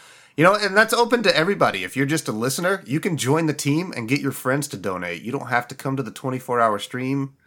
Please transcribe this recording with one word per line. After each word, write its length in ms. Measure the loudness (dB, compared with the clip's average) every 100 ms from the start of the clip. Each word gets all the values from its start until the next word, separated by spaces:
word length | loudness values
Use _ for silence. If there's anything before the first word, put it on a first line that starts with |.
| -20 -20 _ 2
You 80 | 4
know, 100 | 4
and 200 | 2 4
that's 180 | 4
open 300 | 4 2 4
to 120 | 4 4
everybody. 480 | 2 2 2 2
If 140 | -4 -2
you're 80 | 0
just 240 | 0 -2
a 20 |
listener, 520 | -4 -2 -2 0 -2 -2
you 160 | -2
can 160 | -2 -2
join 300 | 2 2 2
the 60 |
team 400 | 0 0 0 -2 -6
and 100 | -2
get 140 | 0
your 100 | 0
friends 380 | -4 -2 0 -2
to 80 | -6
donate. 440 | -4 -4 -6 -8
You 100 | -6
don't 160 | -8 -2
have 180 | -2 -2
to 80 | -8
come 220 | -6 -4
to 60 |
the 60 | -6
twenty-four 520 | -8 -6 -6 -2 2
hour 180 | 2 2
stream. 540 | -4 -6 -2 -2 -4 -10